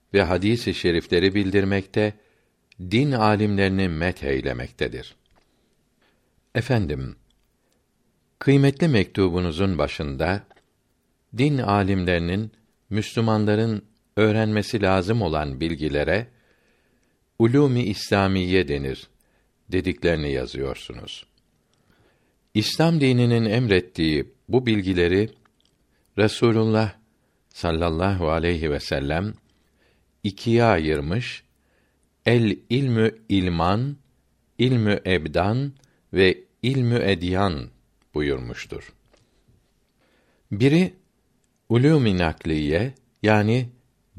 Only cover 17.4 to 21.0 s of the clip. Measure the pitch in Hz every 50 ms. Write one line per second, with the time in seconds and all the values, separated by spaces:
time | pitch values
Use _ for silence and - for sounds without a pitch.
17.4 | 113 117 123 143 147 135 123 120 120 101 104 - - - 107 101 98 95 95 95
18.4 | 90 90 92 92 85 71 71 71 69 67 65 - - - _ _ _ _ _ _
19.4 | _ _ _ _ _ - 87 90 82 92 82 - - 85 82 78 73 71 67 64
20.4 | 64 - - 67 67 65 64 - - - 64 64